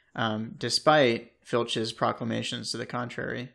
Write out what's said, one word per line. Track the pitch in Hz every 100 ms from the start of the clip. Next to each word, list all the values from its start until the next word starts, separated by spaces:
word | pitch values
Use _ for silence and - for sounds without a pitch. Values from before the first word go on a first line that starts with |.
| _
um, | - 113 107 113 -
despite | 120 - 151 151 127 117 - _
Filch's | - 120 117 117 117
proclamations | - 117 - 117 113 110 120 110
to | 113
the | 117
contrary, | 123 120 - 131 120 123